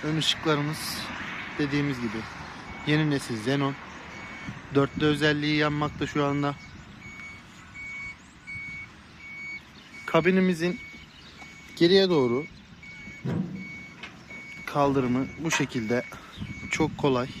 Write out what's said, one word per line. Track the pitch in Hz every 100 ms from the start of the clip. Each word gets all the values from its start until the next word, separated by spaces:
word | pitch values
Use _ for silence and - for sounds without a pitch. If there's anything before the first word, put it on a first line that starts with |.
Ön | 151 156
ışıklarımız | 147 - 160 147 147 156 - - - - - - - -
dediğimiz | 147 143 143 127
gibi | 117 110 107 - - - - - -
yeni | 151 156
nesil | 143 - 117
Xenon. | 110 143 139 139 - - - - - - - - - 139
Dörtlü | 139 - 151
özelliği | 147 151 147 147 151
yanmakta | 151 147 147 - 147
şu | 151 143
anda. | 143 143 143 - - - - - - - 1077 - - - 1077 1077 1077 1077 1077 - - - 1077 - - - - - - 1077 1077 - - - - - - -
Kabinimizin | 165 160 185 185 170 175 175 - - - - - - - - - -
geriye | 170 196 190
doğru | 165 123 120 160 - - - - - - 392 - - - - - 1077 1077 1077 - - - - - - -
kaldırımı | 147 143 139 127 123 135 -
bu | 160
şekilde | - 139 127 110 120 - - - - - - -
çok | - 156 -
kolay. | 147 127 127 -